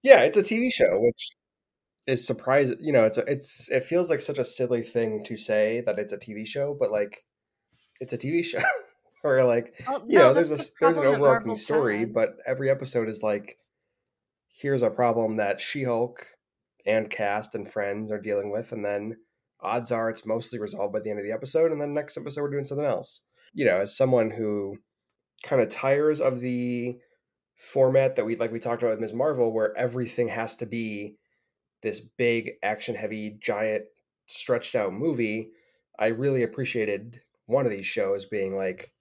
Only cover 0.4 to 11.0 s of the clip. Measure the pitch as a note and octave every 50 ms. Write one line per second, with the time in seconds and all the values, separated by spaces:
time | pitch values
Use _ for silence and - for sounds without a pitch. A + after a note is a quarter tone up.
0.4 | G3 G3 A3 A3+ A#3+ C4 - - - F#2+ - G2+ - A#3+ A#3 - - - - _
1.4 | _ _ _ _ _ _ _ _ _ _ _ _ _ - C3 A#2 - - A#2+ -
2.4 | - B2+ C3+ C#3+ C#3+ B2+ A#2+ - - D#3 C#3+ B2 A2 A2 - B2 - - C#3+ C#3
3.4 | - - - - - - - C3 C3 - E3 F3 F3+ E3 D#3+ D3 - - D3 -
4.4 | - - - - B2+ A#2+ B2 A#2 A2+ - - A#2+ A#2 A2 G#2+ G#2+ G#2 - A#2 G#2+
5.4 | - - G#2+ G#2+ G#2+ G#2+ A2+ A#2+ A#2 A2 G2+ F#2+ G#2 G2+ G#2 G2+ - - G#2+ G#2
6.4 | A2 G#2+ - C#3+ C#3 C#3+ D3 C#3+ C3 G2+ G#2+ G#2 G#2 G#2 - - _ _ _ _
7.4 | _ _ _ _ _ _ _ _ _ _ _ _ C3 - - - - C3+ D#3+ E3+
8.4 | E3+ E4+ - - - F#5+ E5 B4 - - _ _ _ _ _ _ - D3+ C3+ C3
9.4 | C3 B2 A#2 A#2+ A#2 - _ - - - C4+ - - A#2 - G3 - - - E3
10.4 | E3+ D3+ D3+ C#3+ - - _ - D#3 E3 E3 D#3